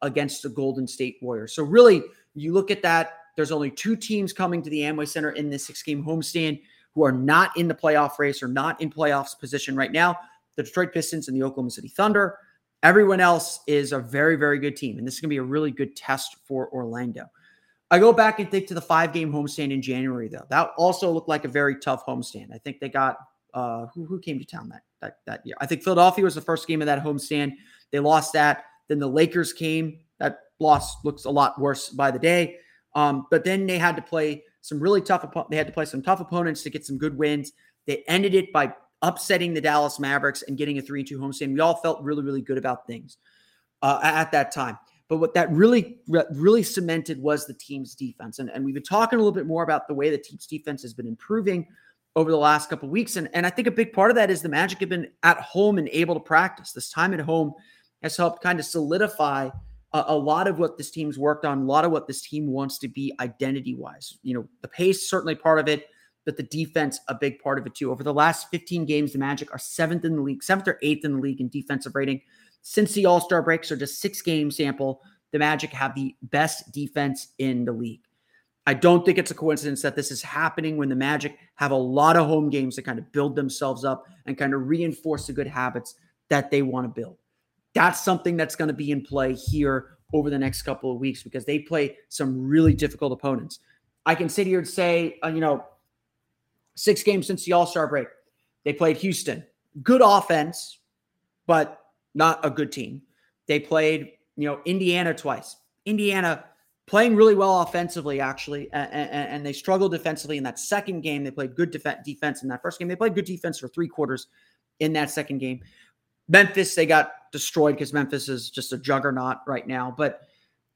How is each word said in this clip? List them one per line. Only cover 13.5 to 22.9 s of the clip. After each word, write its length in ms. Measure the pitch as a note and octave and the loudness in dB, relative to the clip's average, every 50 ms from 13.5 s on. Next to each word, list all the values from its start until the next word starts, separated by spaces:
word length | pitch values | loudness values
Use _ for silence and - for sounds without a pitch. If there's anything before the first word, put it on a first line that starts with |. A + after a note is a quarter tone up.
| - - - | -10 -8 -2
is 260 | D3 D3 C#3+ C#3 C3 C#3+ | 0 0 2 2 0 -4
a 60 | C3 | -6
very, 360 | A#2+ A#2 C3+ C#3 D3 D#3+ E3 | -6 -4 0 2 4 4 4
very 240 | C#3 D3+ D3 C#3+ C#3 | 4 2 2 2 0
good 160 | C#3 D3 C#3+ | -2 -4 -6
team, 220 | - D3 A#2+ G#2 | -6 -8 -8 -8
and 100 | - A2+ | -8 -8
this 60 | C3 B2+ | -8 -8
is 80 | - | -6
gonna 80 | D#3+ D#3 | -6 -4
be 80 | D3 | -4
a 60 | C3+ B2+ | -4 -4
really 280 | B2+ C#3 D3+ D#3 D3 | -2 -2 -2 -2 -2
good 240 | B2 - C#3 C3+ - | -2 -4 -6 -6 -8
test 400 | - - - C3+ C3+ - - - _ _ | -8 -4 -4 -4 -4 -4 -10 -14 _ _
for 260 | - C3+ C3 C3 - - | -8 -8 -8 -6 -6 -8
Orlando. 540 | B2+ B2 A2+ A2+ A#2+ B2 A#2+ G#2+ - - - _ _ _ _ _ _ _ _ _ _ _ - | -8 -8 -8 -8 -8 -8 -8 -8 -10 -14 -18 _ _ _ _ _ _ _ _ _ _ _ 4
I 100 | F3 F#3 | 6 8
go 120 | G#3 A#3 | 10 8
back 280 | A#3 A3+ A3 A3 G#3+ G#3+ | 8 8 6 4 4 0
and 100 | G3 - | -4 -2
think 180 | G3+ F#3+ F#3+ | -2 -2 -2
to 60 | - F3+ | -4 -8
the 80 | E3 | -6
five-game 500 | - - E3 D#3+ E3 D#3+ D3 E3+ D#3+ D3+ | 0 2 4 4 4 2 0 -2 -2 -2
homestand 400 | D3 D3 D3 C#3+ - - D3 C#3 | -2 -4 -4 -4 -6 -4 -4 -4
in 100 | C3+ C3+ | -4 -4
January, 460 | B2 C3 B2+ B2+ C3 C3+ B2+ A#2+ A2+ | -4 -4 -4 -4 -4 -4 -4 -6 -8
though. 180 | G#2+ - - - - | -8 -10 -12 -6 -2
That 220 | C3 D#3 E3 - - | 0 0 0 0 0
also 340 | D#3+ E3+ F#3 F3+ F3+ G3+ F3 | 2 2 2 2 2 0 0
looked 180 | E3 D#3+ - E3 | 0 0 -2 -2
like 160 | D3+ D3 D3+ | -2 -2 -2
a 40 | C3+ | -2
very 280 | B2 C#3+ C#3+ C#3 C3+ | 0 0 2 0 0
tough 280 | C#3 - C#3+ C3 B2 - | -2 -2 -4 -4 -4 -4
homestand. 480 | C3+ B2+ B2+ A#2+ - - G#2 G#2 G#2 A2+ | -8 -8 -8 -8 -10 -12 -16 -18 -18 -18
I 40 | |
think 220 | A2+ - C#3+ C3+ - | -16 -14 -14 -12 -10
they 100 | C#3 | -8
got, 280 | C3+ | -4